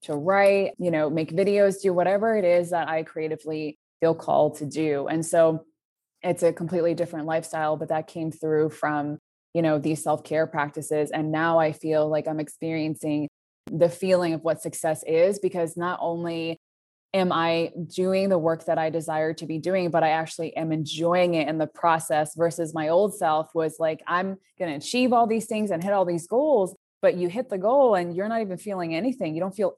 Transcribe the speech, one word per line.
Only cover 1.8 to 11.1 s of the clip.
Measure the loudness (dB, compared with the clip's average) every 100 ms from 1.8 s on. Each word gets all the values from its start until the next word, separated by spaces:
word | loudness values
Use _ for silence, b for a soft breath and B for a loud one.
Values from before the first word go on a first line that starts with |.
do | 0
whatever | 2 2 2 2 2
it |
is | 4 2 2
that | -2 -2
I | -4
creatively | -4 -6 -6 -6 -6 -6 -6 -10 _ 0
feel | 0
called | 0 2 2 2 0
to | -6
do. | -2 0 0 -2
And | -4 2
so | 4 4 2 -6 _ _ _ _ _
it's | -4 2
a | 2
completely | 0 -4 0 0
different | 0 -4 -4 -2
lifestyle, | -4 -4 -4 -2 -2
but | -2
that | -4 -4
came | -6 -6
through | -4 0 2 0
from, | 0 -2 -2 -4 -8 _ _ _
you | 0
know, | 2 2
these | 0 -2
self-care | -2 -2 -2 -2 0
practices. | -2 -4 -4 -2 -2 -2